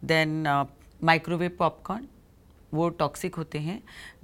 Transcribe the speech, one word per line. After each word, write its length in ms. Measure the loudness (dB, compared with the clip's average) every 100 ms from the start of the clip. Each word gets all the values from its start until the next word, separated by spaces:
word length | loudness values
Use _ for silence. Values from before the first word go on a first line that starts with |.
Then, 420 | 2 2 2 0 2
अ, 180 | 0 0 -8 -20 0
microwave 460 | 4 4 2 -2 -2 0
popcorn, 480 | 0 -2 -8 -8 -10 -20 -20 -20 -20 -20 -6
वो 140 | -2 0
toxic 460 | 0 -2 -2 -8
होते 240 | -8 -8 -6
हैं। 240 | -6 -8 -12 -20 -20 -8